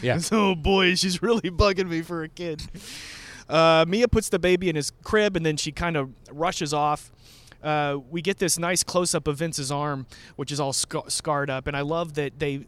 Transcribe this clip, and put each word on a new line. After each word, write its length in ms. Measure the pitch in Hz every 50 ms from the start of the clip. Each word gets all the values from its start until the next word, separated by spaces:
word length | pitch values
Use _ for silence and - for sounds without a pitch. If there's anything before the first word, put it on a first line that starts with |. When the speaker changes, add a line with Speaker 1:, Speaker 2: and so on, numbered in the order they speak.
| 214
Speaker 1:
Yeah. 180 | 123 120 170 165
Speaker 2:
<laughs> 60 | - 220
"Oh, 220 | 220 208 196 190
boy, 380 | 165 143 180 196 190 185 180 180
she's 260 | 175 180 190 180 170 -
really 280 | 226 233 220 175 185
bugging 380 | 175 165 208 202 190 175 190 180
me 140 | 170 160 165
for 200 | 160 175 165 156
a 40 | 156
kid." 340 | - - 175 170 156 151 - - - - - - - - - - - - - - - - - -
Uh, 360 | 135 160 165 165 165 160 165 165
Mia 200 | 185 220 240 233
puts 200 | - 226 202 -
the 100 | - 180
baby 280 | 165 180 180 175 190 180
in 80 | 156
his 140 | 151 139 - - - -
crib, 320 | - 214 214 214 208 190
and 100 | 180 160
then 100 | 160 151
she 140 | 143 - 156 139
kinda 360 | - 175 175 165 147 135 135 123 - - - 139
rushes 420 | 147 160 180 180 - 170 143 151
off, 380 | 147 147 147 151 143 - - - - - - - - - - - - -
uh, 320 | 151 151 151 147 143 143 143 139 143
we 120 | 160 175 151
get 160 | 190 196 -
this 200 | 196 165 - 165
nice 240 | 170 175 185 165 -
close-up 420 | - - 180 180 165 - 160 139
of 100 | 156 143 135
Vince's 320 | 165 165 151 147 139 131 143
arm, 340 | 143 147 147 143 135 123 - - - - - -
which 160 | - 143 - 147
is 80 | 139
all 120 | 147 139 127
scar-, 360 | - - - - 156 - -
scarred 400 | - - - 160 151 143 139 135
up, 160 | 131 131 131
and 100 | 151 143
I 40 | 143 143
love 320 | 143 165 165 175 160 147
that 240 | 151 143 135 - 139
they, 200 | 156 143 139 139 147